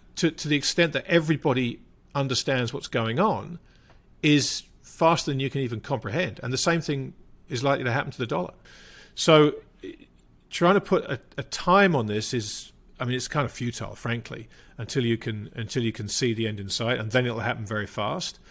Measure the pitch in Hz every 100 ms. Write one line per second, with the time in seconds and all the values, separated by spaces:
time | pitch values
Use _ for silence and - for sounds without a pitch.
0 | - - 170 - 147 147 - - 170 156
1 | - 170 156 156 156 127 120 - - _
2 | _ 147 139 123 - 131 117 - - 127
3 | 113 120 214 113 107 170 - - _ -
4 | _ - 151 147 120 - - - - -
5 | 165 160 - 135 135 139 127 117 - 131
6 | - 127 175 - 120 127 - 170 156 139
7 | 131 - - - - 123 135 139 127 123
8 | 147 - 117 156 - - - - - -
9 | - - - 156 151 - - - - -
10 | - _ _ _ - - 170 202 202 190
11 | - 143 - - - - - 190 196 151
12 | 110 104 107 123 104 - - _ - -
13 | 123 127 - 156 127 - 120 - 101 101
14 | 120 120 - 113 110 - - - 110 143
15 | 120 113 123 107 104 - 107 135 113 -
16 | 104 - 127 110 113 101 98 - 117 123
17 | 110 127 123 113 113 113 104 107 101 -
18 | 107 175 - - -